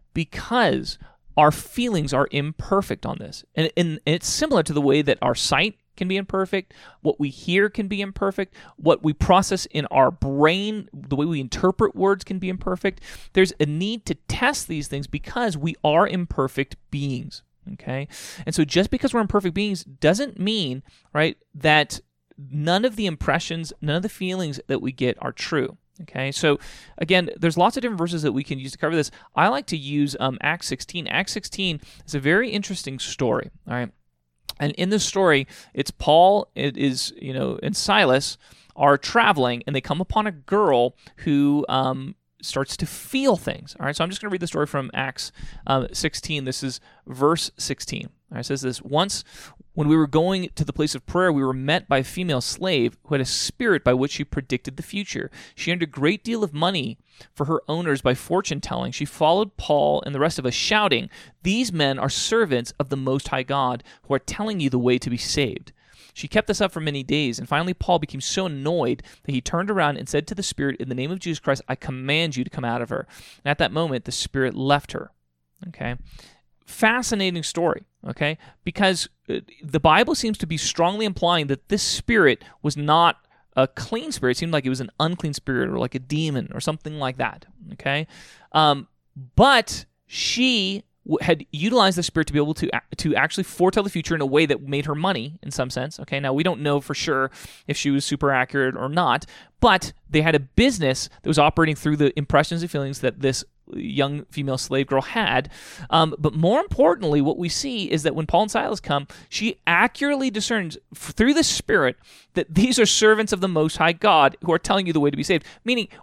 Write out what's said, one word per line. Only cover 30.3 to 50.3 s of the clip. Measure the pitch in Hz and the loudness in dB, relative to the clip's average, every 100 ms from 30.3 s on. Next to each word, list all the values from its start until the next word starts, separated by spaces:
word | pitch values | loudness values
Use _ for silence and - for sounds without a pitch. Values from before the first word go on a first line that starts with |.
| 127 | -2
Acts | 151 170 - | -4 -4 -6
sixteen. | 131 - 175 - | -8 -8 -10 -4
Acts | 160 190 | -4 -2
sixteen | 214 - - 185 151 - - - | -6 -8 -6 -4 -6 -10 -20 -8
is | |
a | 147 | -2
very | 139 190 247 | 2 2 2
interesting | 208 202 180 135 135 | -4 -6 -8 -8 -10
story, | - - 123 123 - - - | -10 -2 0 0 -4 -14 -8
all | |
right? | 123 120 - _ _ _ _ - - | -6 -8 -12 _ _ _ _ -18 -6
And | 143 | -4
in | - 180 | -2 0
this | 214 | 0
story, | - 196 185 143 135 - - | 0 2 4 4 2 -10 -10
it's | 131 - | -6 -6
Paul, | - - 160 185 202 - | -2 4 8 8 6 0
it | - 143 - | -4 -4 0
is, | 139 127 - - | -2 0 -6 -8
you | 135 | -8
know, | 131 131 - | -4 -4 -4
and | 143 | -4
Silas | - - 208 151 135 - - _ - _ | -4 2 4 6 4 0 -8 _ -20 _
are | - 143 143 | 2 4 4
traveling, | - 233 214 151 123 120 - | 2 4 4 4 0 -2 -4
and | |
they | 139 | -6
come | - 151 | -4 -4
upon | 185 214 208 | -2 -2 -2
a | |
girl | 156 - 202 190 123 123 - - - | -6 -2 2 4 4 2 -2 -18 -8
who, | 165 143 143 147 - | 0 2 4 2 0
um, | 131 135 131 135 - _ _ | 0 0 -4 -10 -16 _ _
starts | - 131 139 - | -8 -6 -4 -6
to | 165 | -8
feel | - - 262 269 185 | -10 -6 0 2 2
things. | - - - - | -2 -10 -14 -8
All | 139 | -6
right, | 147 | -2
so | |
I'm | 170 | -4
just | 190 | -4
gonna | 208 | -6
read | 180 | -6
the | 170 | -4
story | - 147 | -2 -2
from | 139 131 | -2 -4
Acts, | - 135 - - - - - - | -4 -6 -6 -12 -12 -14 -10 0
um, | 135 - | 0 0
sixteen. | - 160 - - 147 | -4 -4 -4 -6 -6
This | 131 - | -6 -6
is | 135 - - _ - | -6 -8 -14 _ -16
verse | 127 147 165 - - | 0 2 2 -2 -8
sixteen. | - 135 - - - - _ | -8 -8 -8 -10 -12 -18 _
All | 143 | -10
right, | |
it | |
says | 123 139 | -6 -4
this, | 127 120 | -4 -6
"Once, | - 147 196 - - - - - - | -4 -2 -2 -4 -10 -20 -20 -20 -12
when | - 147 | -2 2
we | 160 | 4
were | 147 | 4
going | 151 180 | 2 2